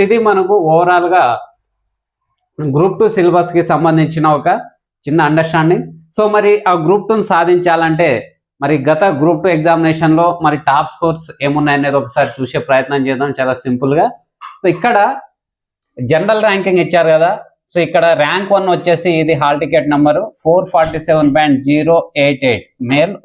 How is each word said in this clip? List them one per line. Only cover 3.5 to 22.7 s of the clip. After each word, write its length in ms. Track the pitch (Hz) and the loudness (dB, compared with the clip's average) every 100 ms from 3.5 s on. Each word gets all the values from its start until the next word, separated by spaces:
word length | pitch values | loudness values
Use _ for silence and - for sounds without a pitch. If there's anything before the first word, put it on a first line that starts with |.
| 170 165 | -2 -2
సంబంధించిన 520 | 151 160 160 156 160 156 147 | 0 2 2 0 0 0 0
ఒక 80 | 170 214 - _ _ _ - | 0 -4 -6 _ _ _ -4
చిన్న 160 | 160 147 | 0 2
అండర్‌స్టాండింగ్. 560 | 156 160 160 156 196 - - _ - | 0 0 0 2 0 -4 -16 _ -2
So 80 | 214 208 | 0 2
మరి 160 | 208 208 190 | 2 2 0
ఆ 40 | 175 | 0
గ్రూప్ 240 | 156 202 202 | 0 0 0
టూని 160 | 220 - | -2 0
సాధించాలంటే 760 | 180 170 180 175 165 165 160 170 113 - _ _ _ | 0 2 2 2 0 0 0 0 0 -6 _ _ _
మరి 120 | 143 151 135 | -2 -2 0
గత 140 | 151 196 139 | 0 0 2
గ్రూప్ 200 | 156 160 | 0 0
టూ 60 | 190 165 | 0 0
ఎగ్జామినేషన్లో 720 | 160 165 165 160 165 160 170 170 160 | 2 2 0 0 0 2 2 0 -2
మరి 120 | 151 - | -2 0
టాప్ 240 | 139 156 | 0 -2
స్కోర్స్ 340 | - 170 160 - - 143 | -4 -4 -4 -10 -8 -4
ఏమున్నాయనేది 520 | 147 147 143 143 139 | -2 0 0 0 -2
ఒకసారి 280 | 123 - 135 - | -2 -4 -4 -4
చూసే 220 | 127 151 - | -6 -6 0
ప్రయత్నం 320 | 131 127 139 135 | 0 0 -2 -2
చేద్దాం 260 | 127 143 135 | -2 -4 -4
చాలా 140 | 131 127 | -4 -4
సింపుల్గా. 420 | 131 123 135 147 220 - _ _ - - | -4 -4 0 0 0 -4 _ _ -20 -4
So 60 | 185 165 | -4 -2
ఇక్కడ 200 | 240 233 214 269 - _ _ _ _ _ _ - 123 | 0 2 0 -2 -12 _ _ _ _ _ _ -12 -2
జనరల్ 300 | 160 202 220 214 | 0 0 0 0
ర్యాంకింగ్ 340 | 196 190 180 151 | 0 0 0 0
ఇచ్చారు 240 | 175 160 156 | 0 2 2
కదా, 160 | 170 214 - _ _ | 2 -2 -10 _ _
so 60 | 175 165 | -4 -2
ఇక్కడ 180 | 175 165 156 | 0 2 2
ర్యాంక్ 300 | 147 180 196 196 | 0 -2 0 0
వన్ 120 | 190 165 | 0 -2
వచ్చేసి 360 | - 165 180 160 | 0 0 0 0
ఇది 120 | 156 151 | 0 0
హాల్ 200 | 147 147 | 0 -2
టికెట్ 280 | 151 156 143 147 | 0 -2 0 2
నెంబరు 280 | 147 147 156 - 160 | 2 2 -4 -6 0
ఫోర్ 200 | 175 180 | 0 0
ఫార్టీ 260 | 175 160 156 156 | 0 0 -2 -2
సెవెన్ 240 | 156 147 143 | 0 2 2
పాయింట్ 240 | 151 131 127 | 2 0 0
జీరో 300 | 151 160 165 165 151 | 0 2 0 0 -2
ఎయిట్ 240 | 143 143 131 | -2 0 -2
ఎయిట్ 140 | 110 - | -2 -6